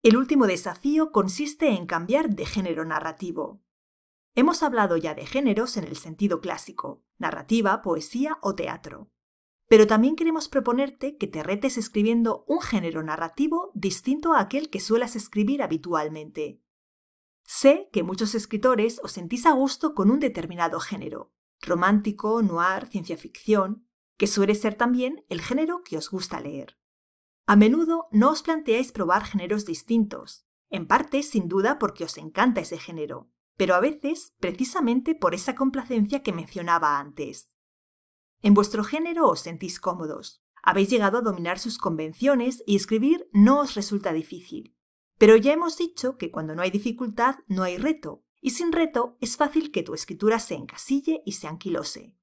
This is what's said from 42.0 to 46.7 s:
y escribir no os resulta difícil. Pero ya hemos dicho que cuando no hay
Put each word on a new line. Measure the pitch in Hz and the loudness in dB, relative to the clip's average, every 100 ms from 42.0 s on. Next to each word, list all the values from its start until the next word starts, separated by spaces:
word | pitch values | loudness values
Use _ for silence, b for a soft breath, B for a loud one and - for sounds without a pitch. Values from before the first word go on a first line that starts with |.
| 156 165 269 269 240 247 - | -6 -2 0 2 0 -4 0
y | |
escribir | 202 - 220 269 339 - | 0 2 0 2 2 2
no | 202 214 285 | 8 8 8
os | 277 208 | 2 -4
resulta | 202 202 202 | -4 -4 -2
difícil. | 160 160 175 - 156 - _ _ _ _ _ | -4 -6 -14 -14 -16 -16 _ _ _ _ _
Pero | 214 220 | 8 10
ya | 262 | 8
hemos | 311 339 320 | 2 0 -2
dicho | 349 - 170 175 | -6 -4 -8 -6
que | 165 | -10
cuando | 165 156 165 | -8 -8 -4
no | |
hay | 185 | -2